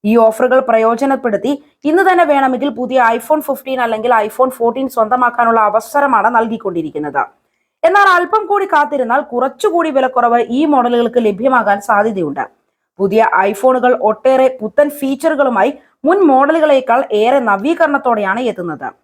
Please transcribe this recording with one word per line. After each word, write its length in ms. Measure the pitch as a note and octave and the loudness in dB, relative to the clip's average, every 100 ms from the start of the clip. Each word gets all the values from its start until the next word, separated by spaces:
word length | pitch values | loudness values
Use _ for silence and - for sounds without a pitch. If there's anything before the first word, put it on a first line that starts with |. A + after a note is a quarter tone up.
| G#3 | 2
ഈ 120 | A3+ | 4
ഓഫറുകൾ 420 | A3 A3 B3+ B3+ | 2 2 0 0
പ്രയോജനപ്പെടുത്തി 1040 | B3+ A3+ A3 A#3 C4+ C4+ B3+ G3+ A3+ C#4+ _ _ | 2 2 2 0 -2 -2 -2 -2 -4 -6 _ _
ഇന്ന് 280 | C#4+ E4 F#4+ | -2 2 2
തന്നെ 120 | F4+ | 2
വേണമെങ്കിൽ 460 | D#4+ C#4 C4+ B3 C#4+ | 2 2 0 -2 -4
പുതിയ 360 | - B3 C4 A#3 A3+ | -6 -2 2 2 0
iPhone 240 | - D#4 | -2 -2
ഫിഫ്റ്റീൻ 420 | C#4+ C#4 C4 C4 | -2 -8 -6 -4
അല്ലെങ്കിൽ 320 | A#3 A3 A#3 A3+ G#3+ | -2 -2 0 0 0
iPhone 240 | - B3+ | 0 -2
ഫോർട്ടീൻ 380 | B3+ A#3 A#3 C4+ | 0 -4 -2 -6
സ്വന്തമാക്കാനുള്ള 720 | - G#3+ B3 B3 A#3+ A#3 A3+ | -2 0 0 0 0 0 2
അവസരമാണ് 720 | G#3+ - - C#4+ C#4 A3+ G#3 A#3+ | 2 0 -2 -2 2 2 2 0
നൽകിക്കൊണ്ടിരിക്കുന്നത്. 920 | A3+ A3+ G3 F3 D#3 D3 D3 C#3+ - _ _ _ _ _ | -2 -6 -6 -6 -6 -8 -6 -4 -6 _ _ _ _ _
എന്നാൽ, 380 | - G4+ G4+ F4 | 2 4 4 2
അല്പം 240 | F4 G#4+ G4 | 0 -2 0
കൂടി 200 | G4+ F#4+ | -2 0
കാത്തിരുന്നാൽ 560 | D4+ D4 C#4+ A#3+ B3+ | 0 0 -2 -2 -2
കുറച്ചുകൂടി 680 | - A#3+ C4 - G#4+ E4+ D#4+ | -2 -4 -4 -2 -2 0 0
വിലക്കുറവ് 520 | C4+ C4 B3+ A#3+ A#3+ A3+ | 0 0 0 2 0 0
ഈ 160 | B3 D#4 | -2 0
മോഡലുകൾക്ക് 500 | C#4 A#3+ A#3+ A#3 B3 | 2 2 0 0 0
ലഭ്യമാകാൻ 640 | A3 F#3+ C4 B3+ G#3 G3+ | -2 -2 2 2 2 -2
സാധ്യതയുണ്ട്. 680 | - G#3 G#3+ F#3+ D#3 C#3 - _ _ _ _ - | 0 0 0 -2 -4 -6 -10 _ _ _ _ -4
പുതിയ 280 | G3 A3 A3 F3 G3 | 0 2 2 2 0
iPhone-ുകൾ 480 | G#3+ C4 B3+ B3 B3 | 0 0 2 0 2
ഒട്ടേറെ 560 | G#3+ G#3+ C4 C4 C4 C4 | 0 0 0 2 0 -2
പുത്തൻ 280 | G#3+ - D4 | -4 0 -2
ഫീച്ചറുകളുമായി 840 | C#4+ C4+ C4+ D#4+ D4+ C#4 A3 A#3 C#4+ _ _ C#4 | -2 -6 -2 -2 0 0 2 -2 -2 _ _ 0
മുൻ 120 | G4 | 2
മോഡലുകളേക്കാൾ 840 | E4+ C4 C#4 D#4+ D#4 C4+ - A#3+ - | 4 4 2 2 4 2 2 0 0
ഏറെ 280 | G#3 A3+ C#4 | 0 2 2
നവീകരണത്തോടെയാണ് 1000 | A#3 G3 B3 E4+ D#4+ C#4+ C4+ A3 G3 G#3 | 0 -2 -2 0 0 0 -2 -2 -2 -2
എത്തുന്നത്. 520 | B3 F#3+ F3+ D3 C3+ _ | -4 -6 -10 -10 -12 _